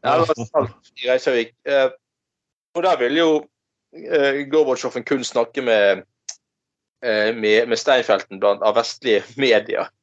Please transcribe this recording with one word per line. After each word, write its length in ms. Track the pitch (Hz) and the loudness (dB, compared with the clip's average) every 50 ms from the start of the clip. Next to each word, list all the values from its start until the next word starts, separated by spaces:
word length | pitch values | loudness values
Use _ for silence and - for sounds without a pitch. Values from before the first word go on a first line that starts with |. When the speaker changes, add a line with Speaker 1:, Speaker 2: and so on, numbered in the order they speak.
| - | 0
Speaker 1:
Ja, 80 | 135 143 | 0 0
det 120 | 160 165 160 | 0 2 0
var 100 | 156 127 | -2 -4
Speaker 2:
Ja. 60 | 117 113 | -4 -4
Speaker 1:
salt 440 | - 151 135 113 - _ _ _ _ | -2 -2 -2 -2 -6 _ _ _ _
i 120 | - - 123 | -8 -2 0
Reykjavik. 400 | 127 131 - 143 131 120 113 113 _ _ _ | 0 0 0 0 0 0 -2 -2 _ _ _
Eh, 220 | - 139 139 135 131 131 - _ _ _ _ _ _ _ _ _ _ _ _ _ _ _ | -2 0 2 2 0 -2 -6 _ _ _ _ _ _ _ _ _ _ _ _ _ _ _
og 100 | 170 175 | -2 0
der 120 | 190 175 | 0 0
ville 220 | 139 123 123 143 165 | 2 0 0 2 2
jo, 140 | 170 160 156 151 - _ _ _ _ _ _ _ _ _ _ | 2 2 2 0 -2 _ _ _ _ _ _ _ _ _ _
eh, 440 | 160 - - 175 151 139 139 135 139 143 139 | -18 -8 -2 0 2 2 2 0 -2 -4 0
Gorbatsjoven 560 | 143 156 151 135 127 117 - 127 - 127 113 | 2 2 2 2 0 -4 -4 -8 -8 -8 -4
kun 200 | - 143 135 123 | -4 -4 -4 -4
snakke 400 | - - 123 117 - _ 139 131 | -4 -2 -2 -4 -2 _ -6 0
med, 400 | 120 113 107 101 98 98 95 90 _ _ _ _ - - _ _ _ _ _ _ _ _ _ _ _ _ _ - | 2 2 4 4 2 2 0 -4 _ _ _ _ -20 -20 _ _ _ _ _ _ _ _ _ _ _ _ _ -4
eh, 300 | 123 107 107 107 107 117 | -2 -2 0 0 -2 -2
med, 340 | 117 107 107 107 110 117 120 | -2 0 2 2 2 2 0
med 80 | 117 | -2
Steinfelten 600 | 110 - - 135 127 117 - 107 95 - _ 101 95 | -2 0 2 2 2 2 2 0 0 0 _ -10 -2
blant, 220 | 101 101 101 98 98 | 0 0 0 2 0
av 140 | 107 104 | 0 0
vestlige 480 | 113 117 - - - - 127 110 101 - - 113 | 0 -2 -4 -8 -8 -2 0 0 0 0 -4 -6
medier. 540 | 117 135 127 113 107 107 113 - - 95 - _ _ | -4 0 2 2 2 0 -2 -6 -6 -6 -8 _ _